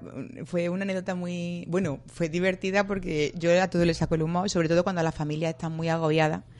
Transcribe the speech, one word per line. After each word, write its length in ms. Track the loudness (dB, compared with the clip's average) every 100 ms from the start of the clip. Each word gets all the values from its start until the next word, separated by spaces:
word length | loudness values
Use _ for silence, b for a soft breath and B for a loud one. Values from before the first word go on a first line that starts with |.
| -8 -12 -12 -12
fue 240 | -6 -2 -2
una 140 | -2
anécdota 300 | -4 -4 -4
muy, 500 | -6 -4 -6 -6 -6 -2
bueno, 320 | -2 0 -4 -8
fue 220 | -4 -2
divertida 580 | 0 0 0 0 0 0
porque 460 | -2 -2 0 0 0
yo 240 | 4 6
a 80 | 4
todo 160 | 4 4
le 80 |
saco 200 | 4 2
el 80 | 0
humor, 260 | 0 0 0
sobre 180 | 2 4
todo 160 | 4
cuando 180 | 2 0
la 80 | 0
familia 380 | 0 -4 -2 -4
está 200 | -4 -6
muy 180 | -4 -2
agobiada, 560 | 0 2 4 4 0 -8